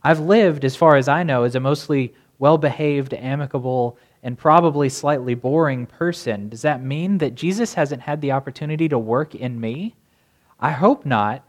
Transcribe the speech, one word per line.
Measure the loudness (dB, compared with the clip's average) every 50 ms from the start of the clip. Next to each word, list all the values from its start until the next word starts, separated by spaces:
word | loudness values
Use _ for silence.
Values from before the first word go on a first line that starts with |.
I've | 4 2 2 2
lived, | 2 2 4 4 4 2 2 0 -2
as | -4 0
far | 4 6 6 6
as | 6 4 2
I | 0 0
know, | 0 0 2 2
as | 2 0 0
a | 0
mostly | 0 0 -2 -2 -2 -2 -2 -2 -2 -4 _ _ _ _ _ _
well-behaved, | 4 4 4 4 2 -2 -2 0 -2 0 0 -2 -4 -4
amicable, | -8 -8 -6 -6 -4 -4 -6 -6 -6 -6 -4 -2 0 0 0 -2 -4 _ _ _ _ _
and | -10 -10 -10 0
probably | 2 4 6 6 6 4 2 2 0 0
slightly | -2 -2 -2 0 0 0 -2 -4 -4
boring | -2 -2 0 0 2 2 0 -2 -4 -8
person. | -10 -8 _ -4 -4 -4 -4 -6 -6 -6 -4 -8 -12
Does | -12 -4
that | -2 -2 -2 -2
mean | -4 -6 -4 -4 -2 0 0 0
that | 0 -2 -4
Jesus | -4 -4 -2 0 -2 -2 -2 0
hasn't | -2 -2 -2 -4 -8
had | -6 -6 -6 -4
the | -2 -2
opportunity | -2 -2 -4 -6 -10 -8 -6 -6 -2 -2 0 0
to | 0 -2
work | 0 0 0 -2 -2 -4 -8
in | -10 -8 -8 -6 -6
me? | -6 -6 -6 -6 -8 -10 _ _ _ _ _ _ _ _ _ _ _ _ _ _
I | -4 -4
hope | -2 2 4 2 2 2 0
not. | 0 0 2 2 0 -2 -6 _